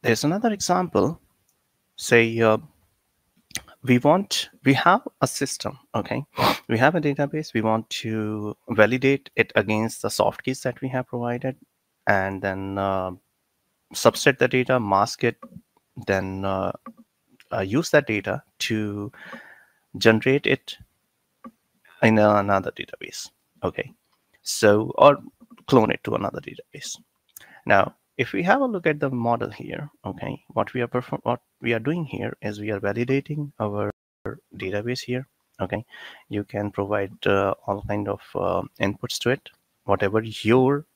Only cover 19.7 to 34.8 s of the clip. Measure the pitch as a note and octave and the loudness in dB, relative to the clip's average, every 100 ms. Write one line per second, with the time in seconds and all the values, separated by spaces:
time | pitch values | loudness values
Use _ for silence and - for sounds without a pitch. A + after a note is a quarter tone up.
19.7 | _ _ - A2+ A2 C3 C#3 - C3+ - | _ _ 2 4 6 4 0 2 0 -2
20.7 | - - _ _ _ _ _ - _ _ | -18 -20 _ _ _ _ _ -20 _ _
21.7 | _ _ - A2+ A2 G#2 G#2 G2+ G2 F#2+ | _ _ 2 4 6 6 4 2 0 0
22.7 | - - - - - - _ _ _ - | -8 -14 -12 -14 -14 -16 _ _ _ -6
23.7 | - - _ _ _ _ _ - - G#2+ | -6 -10 _ _ _ _ _ -8 2 4
24.7 | G#2 A2+ - D3 C#3 - _ - - - | 6 2 6 6 6 -4 _ -20 -20 4
25.7 | C3+ A2 - - A2 G2+ - - - - | 4 4 0 -2 -4 -4 -6 -12 -16 -18
26.7 | D3 - - _ _ _ - - - - | -16 -14 -14 _ _ _ -20 -20 -14 2
27.7 | G2 - _ _ - B2 - F3 C4 C4 | 4 4 _ _ -6 -2 0 2 2 2
28.7 | G3+ E3+ D3 C#3+ B2+ A#2 A#2 A#2 - - | 0 -2 0 -2 0 0 0 -2 -8 -10
29.7 | - D3 _ G2+ - - - _ - G#2+ | -10 -12 _ -12 -8 -8 -10 _ -4 -4
30.7 | B2+ A#2+ B2 - C#3+ - A#2+ _ _ B2 | -4 -4 -4 -6 -6 -4 -4 _ _ -4
31.7 | A2+ A2+ F3 D3+ G2 G2+ - G#2 G#2 G#2+ | -2 -2 -4 -6 -6 -8 -6 -10 -8 -6
32.7 | G#2 G2+ G#2+ A#2+ C3+ - D3+ D3 _ G#2+ | -4 -4 -4 -2 -2 -2 -8 -8 _ -4
33.7 | G2+ G#2 - _ _ - - _ G2+ F#2+ | -2 -6 -8 _ _ -14 -14 _ -10 -6
34.7 | G#2 | -4